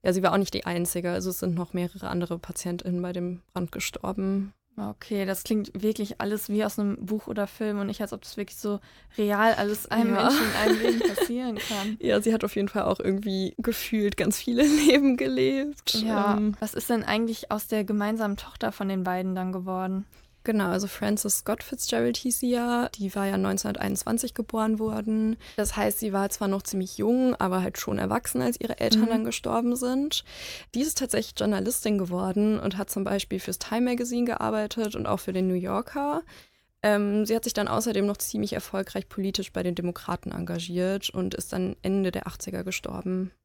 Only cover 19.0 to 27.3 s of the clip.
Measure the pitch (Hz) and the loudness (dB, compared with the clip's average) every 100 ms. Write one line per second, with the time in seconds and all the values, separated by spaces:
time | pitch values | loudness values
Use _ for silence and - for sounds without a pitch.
19 | 180 180 185 185 185 185 185 185 185 190 | 0 0 -2 -2 -2 -4 -4 -4 -2 -4
20 | 202 - - _ - 220 190 185 196 - | -6 -16 -20 _ 0 2 2 0 -2 -2
21 | 208 208 208 - - 226 - 262 - 233 | 0 0 0 -2 0 -4 -4 -6 -2 2
22 | 240 240 254 - 247 240 240 240 247 - | 2 0 -2 0 2 2 2 2 0 -2
23 | 196 202 196 196 190 190 208 202 202 196 | -4 0 0 2 2 0 -2 -2 -2 -2
24 | - 226 247 - 220 226 220 214 220 214 | 0 0 0 -4 -4 0 2 2 0 -2
25 | 214 220 220 226 - - 208 - 208 202 | 0 2 2 0 -6 -2 -2 2 2 2
26 | 214 196 202 - 202 196 - 196 185 - | 0 0 0 0 0 0 -2 -4 -4 0
27 | 208 247 254 | 2 4 4